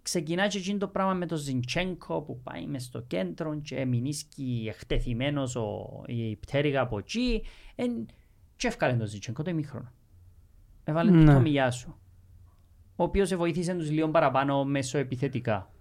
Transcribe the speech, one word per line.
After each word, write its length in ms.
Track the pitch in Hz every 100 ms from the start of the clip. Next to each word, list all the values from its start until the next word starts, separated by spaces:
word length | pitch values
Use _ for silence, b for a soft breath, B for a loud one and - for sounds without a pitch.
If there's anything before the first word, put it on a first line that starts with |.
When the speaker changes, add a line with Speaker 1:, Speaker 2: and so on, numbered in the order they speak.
Speaker 1:
Ξεκινά 460 | - 180 151 175 202
και 100 | 196
εκείνο 200 | 185 202
το 100 | 196
πράγμα 260 | 196 190
με 120 | 185 175
τον 120 | 165
Ζιντσένκο 840 | 139 127 123 170 185 170 - 165
που 180 | 151 123
πάει 220 | - - -
μες 160 | 139
στο 180 | 123 - 123
κέντρο 520 | 180 185 170 156 151
και 240 | 147 131 131
μηνίσκει 800 | 120 131 147 - - 131 120 110
εκτεθειμένος 880 | - - 139 123 113 139 143 131 123
ο, 320 | 107 98 98 101 -
η 300 | 120 113 104
πτέρυγα 460 | - 139 147 135
από 160 | 127 104
εκεί. 460 | - 220 247 220 B B B -
Εν... 300 | 240 233 214 b b b - _
Και 120 | -
έφκαλε 260 | - 147
τον 140 | 123 107
Ζιντσένκο 360 | 104 - 117
το 60 | 160
ημίχρονο. 420 | 160 151 - - - _ - - - - - - -
Έβαλε 280 | - 156 170
Speaker 2:
Ναι. 220 | 170 156
Speaker 1:
το 60 | 139
Μιγιάσου, 560 | 139 143 131 123 - - - - - - - - - - - -
ο 80 |
οποίος 320 | 175 190 190 185
βοήθησε 380 | 170 160 170
τους 160 | 180 156
λίγο 180 | 156 156
παραπάνω 540 | 160 147 131 139 139 135
μέσω 320 | 139 131 151
επιθετικά 720 | 131 123 139 127 117 104 92 -